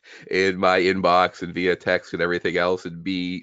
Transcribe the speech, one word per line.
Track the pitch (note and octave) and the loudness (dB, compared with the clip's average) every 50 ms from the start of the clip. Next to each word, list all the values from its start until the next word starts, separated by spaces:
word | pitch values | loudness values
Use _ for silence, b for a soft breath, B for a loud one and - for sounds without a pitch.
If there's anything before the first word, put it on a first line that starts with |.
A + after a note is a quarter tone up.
| B B B B B - | B B B B B -4
in | - F#2 F#2+ G2 F#2 F2+ | 0 0 2 0 0 2
my | G2 F#2 F#2 F#2+ | 2 2 4 4
inbox | F2 F#2 F#2+ F#2+ F2+ F2 F2 F#2 F2+ F2 - - | 2 2 2 2 2 4 4 4 4 2 -2 -8
and | F#2+ F2 | -10 -8
via | D#2+ F2+ F2+ F2+ E2+ | -6 -2 0 0 0
text | - - F#2+ F2+ F2 - - | 0 0 -2 -2 -2 -2 -6
and | - E2+ | -4 -4
everything | E2+ F2 F2 F2 - F2 E2 | -2 -2 -2 -2 -2 -2 0
else | F2 F2 F2+ F#2 F2+ - | 0 0 0 -2 -2 -6
and | F2 E2 E2+ | -12 -14 -10
be | E2+ F#2+ F#2+ F2+ F2+ F2+ F#2 E2+ | -8 -6 -4 -4 -4 -6 -6 -8